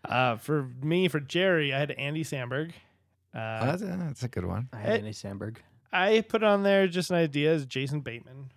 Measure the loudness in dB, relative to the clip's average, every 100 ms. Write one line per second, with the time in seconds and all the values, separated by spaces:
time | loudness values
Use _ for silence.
0 | 0 2 2 0 -2 -2 -2 -6 0 2
1 | 2 0 -2 0 2 2 2 0 -2 -4
2 | -4 -4 -4 -6 -4 -4 -6 -10 _ _
3 | _ _ _ -8 -6 -2 0 -2 -4 -6
4 | -6 -6 -6 -4 -4 -4 -6 -6 -2 -2
5 | -4 -10 -10 -8 -10 -12 _ _ _ 0
6 | 4 4 4 2 4 4 6 6 4 2
7 | 2 2 2 4 4 2 0 -4 -4 -4
8 | -6 -12 -14 -18 -18